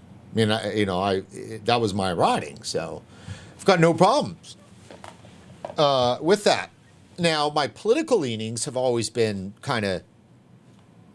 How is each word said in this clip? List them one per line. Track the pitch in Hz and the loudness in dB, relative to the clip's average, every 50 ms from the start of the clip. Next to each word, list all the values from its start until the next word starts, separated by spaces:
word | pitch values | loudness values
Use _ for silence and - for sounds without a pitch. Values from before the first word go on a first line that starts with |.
| - - - - - - - | -20 -20 -20 -20 -20 -6 0
I | |
mean, | 110 113 107 | 0 2 2
I, | 107 110 95 101 95 | 2 0 -2 -2 -2
you | 107 104 | 0 0
know, | 98 92 90 | 0 0 0
I, | 95 101 98 98 95 - - - - - 113 107 104 | 0 0 0 -2 -2 -6 -12 -14 -14 -12 -14 -6 -2
that | 107 117 120 | 0 2 2
was | 117 104 92 | 2 0 0
my | 104 95 95 | 0 -2 0
riding, | 87 85 135 208 254 190 - 76 69 - - | 0 2 2 2 2 0 -4 -6 -12 -12 -10
so | - - 82 80 80 80 78 - - - - - - - - - - - - | -6 -6 -6 -6 -6 -8 -12 -14 -16 -20 -20 -18 -16 -16 -16 -18 -20 -20 -2
I've | - | 2
got | - 190 175 | 2 4 6
no | 165 170 160 | 6 4 6
problems, | - 180 196 247 294 226 110 82 - - - - - - - - - - - - - - - - - - - - - - - - - - - - - | 6 4 4 4 4 0 -2 -6 -12 -18 -20 -20 -20 -20 -20 -20 -20 -20 -20 -20 -20 -20 -20 -20 -20 -20 -20 -20 -20 -20 -20 -18 -16 -14 -6 0 2
uh, | 156 143 139 131 123 123 123 120 | 2 4 4 4 2 2 0 0
with | 147 160 202 208 - | 0 0 0 2 2
that. | 202 147 - 95 - - _ _ - - - - - - - | 2 0 0 -2 -6 -12 _ _ -20 -20 -20 -20 -18 -6 -2
Now, | 170 170 160 151 147 151 | 0 0 2 2 0 0
my | 147 151 143 127 | 0 0 -2 -2
political | - - - 208 233 311 320 320 262 208 | -4 -4 0 0 0 0 2 0 0 0
leanings | 151 123 113 107 110 110 117 113 - | 0 -2 -4 -4 -6 -6 -6 -6 -6
have | 156 120 | -6 -4
always | 127 127 131 120 120 110 - | -2 0 0 0 0 -2 -2
been | - 120 113 110 104 98 92 98 104 - | -2 0 0 0 0 -4 -8 -10 -12 -10
kinda, | - 135 131 117 104 98 92 82 - _ _ _ _ _ _ - _ _ - - _ - - - - _ - - - - - | -6 -4 -4 -2 -2 -2 -4 -4 -8 _ _ _ _ _ _ -20 _ _ -20 -20 _ -20 -20 -20 -20 _ -20 -20 -20 -20 -12